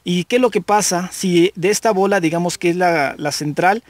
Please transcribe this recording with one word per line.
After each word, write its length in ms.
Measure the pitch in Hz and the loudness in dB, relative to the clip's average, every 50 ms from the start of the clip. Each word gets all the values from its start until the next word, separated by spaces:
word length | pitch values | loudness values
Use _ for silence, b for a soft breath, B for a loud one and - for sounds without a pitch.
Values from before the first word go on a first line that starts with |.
| B | B
¿Y 200 | 185 180 180 175 | -2 -2 -2 -2
qué 120 | - 240 | 0 0
es 60 | 247 | 2
lo 80 | 254 226 | 2 2
que 100 | - 208 | 0 0
pasa 500 | 175 - 208 208 196 - 185 175 185 180 | 0 2 0 0 2 0 -2 -2 -4 -6
si 380 | - - - 185 175 170 170 196 - | -8 -4 -2 2 4 4 4 2 0
de 140 | 185 165 196 | -2 -2 -2
esta 220 | 208 - - 226 | -2 0 0 0
bola, 280 | 214 190 196 196 196 170 | 0 2 2 2 0 0
digamos 380 | 165 156 165 170 175 175 - - | 0 0 -2 -2 -4 -4 -4 -2
que 120 | - 175 | -2 -2
es 60 | 170 | 0
la, 380 | 180 180 175 170 156 139 131 - | 2 2 2 2 2 0 -2 -4
la 160 | - - 147 | -6 -6 -6
central, 500 | 143 - 151 151 139 - 165 185 202 226 - | -6 -4 -6 -6 -2 0 2 2 2 0 -4